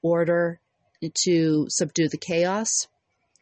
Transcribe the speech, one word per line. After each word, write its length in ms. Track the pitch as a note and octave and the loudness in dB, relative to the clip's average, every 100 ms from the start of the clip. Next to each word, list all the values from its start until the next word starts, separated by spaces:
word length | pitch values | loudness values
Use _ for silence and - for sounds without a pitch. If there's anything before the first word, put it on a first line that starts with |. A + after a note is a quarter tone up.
order 580 | E3 E3+ E3 E3+ E3+ E3+ _ _ _ _ E3 - | 0 2 2 2 0 -4 _ _ _ _ -8 -2
to 420 | F3+ E3 D#3+ D3+ - | 2 2 4 2 0
subdue 400 | - E3 - D#3 | -2 -2 0 -2
the 80 | D#3 | -2
chaos. 680 | - E3+ F3+ G3+ A3 - - _ _ _ _ _ | -2 0 0 0 -2 -4 -6 _ _ _ _ _